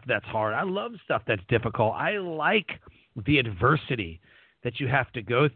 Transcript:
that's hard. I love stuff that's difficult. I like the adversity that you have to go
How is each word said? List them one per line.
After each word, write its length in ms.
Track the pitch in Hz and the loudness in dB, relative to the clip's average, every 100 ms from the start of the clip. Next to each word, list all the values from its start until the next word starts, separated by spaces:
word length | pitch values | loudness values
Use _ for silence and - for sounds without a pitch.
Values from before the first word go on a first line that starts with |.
| 123 | 0
that's 180 | 107 - | -2 -2
hard. 280 | 110 107 | -2 0
I 80 | 113 | 0
love 300 | 185 190 233 220 | -2 -4 -6 -10
stuff 200 | - 117 - | -4 -4 0
that's 140 | 110 - | -4 2
difficult. 460 | 117 113 - 110 110 | 2 2 0 0 0
I 220 | 147 208 | -2 -2
like 520 | 180 156 151 214 - - - - _ - 107 | -4 -2 2 2 -2 -10 -18 -20 _ -6 2
the 140 | 147 | 2
adversity 840 | 117 92 123 156 - 123 87 82 _ _ _ _ | 2 2 4 4 0 -4 -6 -10 _ _ _ _
that 160 | 123 113 | -8 -4
you 80 | 131 | 0
have 240 | 135 120 | 0 0
to 80 | 123 | -6
go 280 | 98 120 147 | -2 2 2